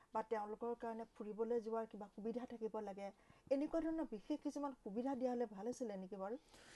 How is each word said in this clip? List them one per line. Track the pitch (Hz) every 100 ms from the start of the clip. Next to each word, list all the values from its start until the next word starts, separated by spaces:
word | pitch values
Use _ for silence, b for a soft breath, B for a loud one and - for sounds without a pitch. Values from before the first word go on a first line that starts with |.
| -
বা | 220
তেওঁলোকৰ | 220 220 208 214 233
কাৰণে | 233 233 226 226
ফুৰিবলৈ | - 208 208 226 240
যোৱাৰ | 220 226 220
কিবা | 202 202
সুবিধা | - 214 233 247
থাকিব | 233 220 220
লাগে। | 202 190 196 - - - -
এনেকুৱা | 269 302 330
ধৰণৰ | 311 320 311
বিশেষ | 214 - 302
কিছুমান | 294 285 285 262
সুবিধা | 220 208 262
দিয়া | 254 254
হ'লে | 240 233
ভাল | 190 226
আছিলে | 247 233 196
নেকি | 185 196
বাৰু? | 190 262 - - -